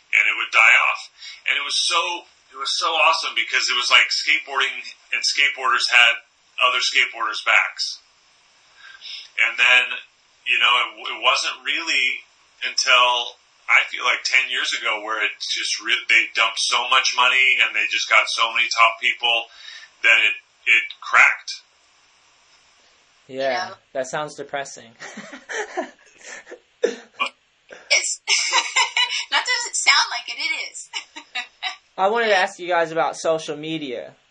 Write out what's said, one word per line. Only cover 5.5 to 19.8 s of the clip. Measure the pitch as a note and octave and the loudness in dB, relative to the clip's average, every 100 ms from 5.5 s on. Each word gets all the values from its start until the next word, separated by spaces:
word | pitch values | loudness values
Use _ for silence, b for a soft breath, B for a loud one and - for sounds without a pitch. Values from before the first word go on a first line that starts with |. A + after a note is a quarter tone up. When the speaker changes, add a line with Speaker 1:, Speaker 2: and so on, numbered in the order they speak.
| - B2+ B2 - | 0 0 0 2
Speaker 1:
had | B2 A#2+ - _ _ _ - | 4 4 2 _ _ _ 0
other | B2+ B2 | 0 2
skateboarders' | B2 C3+ B2+ A#2 A2 A2 | 0 0 0 -2 -6 -2
backs. | A2+ G#2+ - - - - _ _ _ _ _ _ _ _ B B B B B - | 2 2 2 -4 -8 -8 _ _ _ _ _ _ _ _ B B B B B -2
And | A#2 A#2+ | -2 2
then, | B2 B2+ B2 B2 - _ _ _ B2+ | 4 4 2 -6 -14 _ _ _ -2
you | A#2+ | 2
know, | A#2+ A#2+ A#2 A2+ | 4 2 0 -6
it, | B2 A2+ | -12 -2
it | |
wasn't | A#2+ C3+ D#3+ - | 0 0 -2 -6
really | C#3+ D3+ E3 C#3 C3+ - - _ _ - B2 | -6 -6 -2 0 0 -4 -12 _ _ -10 -6
until, | - C3+ B2 B2 B2 A#2+ - _ _ - | -2 4 4 4 2 -4 -12 _ _ 2
I | B2 D3 | 2 2
feel | - | -2
like, | B2 - | -2 0
ten | - C3 B2+ | 0 0 0
years | C3 - | -2 -2
ago | - A#2 G#2+ | -2 -4 -4
where | G#2+ G#2+ | -4 -2
it | G#2 - | -2 -4
just | - A2+ G#2+ - | -6 -4 -4 -4
re-, | G#2+ B2 - | -2 -2 4
they | A#2 G#2 A#2 | 2 2 0
dumped | A2 - | 0 0
so | - B2 A#2+ | 0 0 2
much | C3 - B2+ | 2 2 2
money | B2 C3 B2 A#2 | 2 4 4 4
and | A2+ G#2+ | 2 0
they | A2+ | -2
just | - - | -2 2
got | A2 G#2 | 2 2
so | A2+ A2+ | 0 0
many | A#2 - | 0 0
top | A#2 A2+ A2+ | 4 4 4
people | B2 - A#2+ A#2 - B B B | -4 -2 -2 -2 -4 B B B